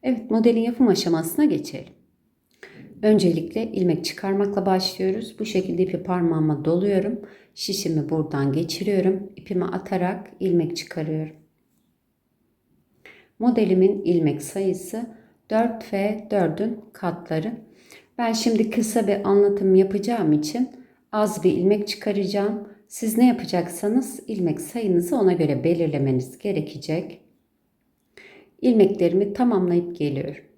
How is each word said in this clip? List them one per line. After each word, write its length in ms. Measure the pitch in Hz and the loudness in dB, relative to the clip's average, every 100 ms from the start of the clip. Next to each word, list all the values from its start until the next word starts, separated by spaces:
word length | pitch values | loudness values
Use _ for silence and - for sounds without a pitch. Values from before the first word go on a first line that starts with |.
Evet, 280 | 254 233 - | -2 -4 0
modelin 300 | 220 233 226 | 2 4 4
yapım 280 | 233 240 254 | 0 2 4
aşamasına 560 | 185 - 165 160 - | 4 2 0 0 2
geçelim. 480 | 302 180 - - - - _ _ _ _ _ _ - - - - | 2 2 -4 -14 -16 -20 _ _ _ _ _ _ -20 -20 -20 -2
Öncelikle 680 | 214 214 175 165 165 220 226 | 4 4 4 0 -4 -6 -6
ilmek 320 | 196 180 165 | -2 0 0
çıkarmakla 640 | - - 196 196 202 202 190 | -4 -8 -4 -2 0 0 0
başlıyoruz. 720 | 185 185 - 190 202 - - | 0 0 -4 -2 -2 -6 -10
Bu 60 | |
şekilde 380 | 214 190 185 170 | -4 -4 -2 -2
ipi 200 | 185 175 | -2 -2
parmağıma 640 | - 180 170 160 156 147 | -4 -2 0 2 0 0
doluyorum. 560 | 151 175 202 190 202 240 - - _ | 0 0 2 0 0 -6 -10 -20 _
Şişimi 560 | - - 190 - 160 143 | -12 -6 -4 -2 -2 -2
buradan 420 | 160 156 143 139 | -2 -2 -2 0
geçiriyorum. 800 | 139 170 - 208 196 185 190 - - | 0 -4 -4 0 2 2 0 -6 -16
İpimi 280 | - 180 | -6 -4
atarak 680 | 180 185 - 190 180 - - - | -4 -6 -4 -2 -2 -4 -12 -6
ilmek 360 | 185 175 165 - | 0 2 0 -4
çıkarıyorum. 600 | - - 156 156 156 - _ _ _ _ _ _ _ _ _ _ _ _ _ _ _ _ - - _ _ | -10 -8 -4 -4 -6 -12 _ _ _ _ _ _ _ _ _ _ _ _ _ _ _ _ -20 -20 _ _
Modelimin 680 | 233 233 202 185 190 202 | 0 2 4 6 4 2
ilmek 380 | 165 175 156 139 | 0 2 2 0
sayısı 640 | - 196 190 185 - 220 240 - _ _ _ | -6 -4 -2 -2 -6 -10 -10 -16 _ _ _
dört 420 | 220 233 220 - | 0 0 -2 -6
ve 360 | 196 202 214 - | -2 -2 -4 -2
dördün 500 | 208 170 156 214 240 - | 0 0 0 -4 -4 -12
katları. 600 | - 180 170 - 160 196 240 - _ _ - _ - | -8 -6 -6 -6 -4 -4 -8 -16 _ _ -20 _ -6
Ben 140 | 233 | -2
şimdi 380 | 226 240 220 - | 0 0 2 0
kısa 360 | - 220 247 202 | 0 0 0 0
bir 220 | 202 196 | 0 2
anlatım 460 | 202 202 202 190 | 4 4 4 4
yapacağım 580 | 185 190 196 202 233 165 | 6 6 0 -2 0 2
için 380 | 151 151 240 254 - - _ _ | 2 2 -2 -4 -4 -20 _ _
az 320 | 214 214 185 | -2 0 2
bir 80 | 175 | 2
ilmek 360 | - 185 208 208 | 4 4 2 0
çıkaracağım. 800 | - - 196 185 202 202 220 - - _ | -6 -4 -2 0 0 -2 -4 -10 -20 _
Siz 300 | - 220 220 | -6 -2 4
ne 80 | 247 | 4
yapacaksanız 960 | 233 - 180 165 - 202 240 262 - - | 4 -2 -2 -2 -4 0 0 -2 -10 -10
ilmek 340 | 208 175 - | -4 -2 -2
sayınızı 560 | - 240 214 175 170 269 | -6 -6 0 0 2 2
ona 160 | 190 | 2
göre 320 | 175 151 135 | 2 0 0
belirlemeniz 760 | 139 170 160 143 135 127 127 - | 0 0 0 0 0 0 -2 -8
gerekecek. 840 | 208 190 151 - - 160 - - _ _ _ _ _ _ _ _ _ - - - _ _ | -6 -4 -6 -12 -6 -6 -6 -14 _ _ _ _ _ _ _ _ _ -20 -20 -20 _ _
İlmeklerimi 720 | 254 226 190 202 175 180 202 | 2 6 4 4 2 2 0
tamamlayıp 640 | 202 247 202 180 175 175 - | 0 0 2 2 0 0 -4
geliyorum. 480 | 147 135 135 143 - | -4 -4 -6 -10 -20